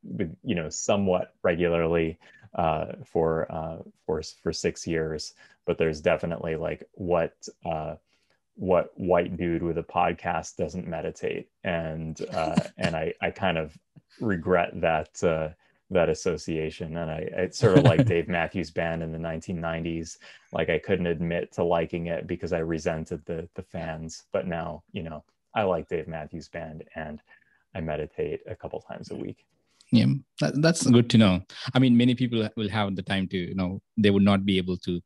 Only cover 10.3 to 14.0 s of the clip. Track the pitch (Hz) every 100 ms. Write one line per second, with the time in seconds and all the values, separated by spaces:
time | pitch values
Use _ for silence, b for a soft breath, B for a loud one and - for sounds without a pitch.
10.3 | 82 82 - 82 87 87 82 82 78 -
11.3 | - - _ - 85 82 80 80 78 -
12.3 | - 80 82 - - 90 80 80 - 87
13.3 | - 95 82 78 - _ -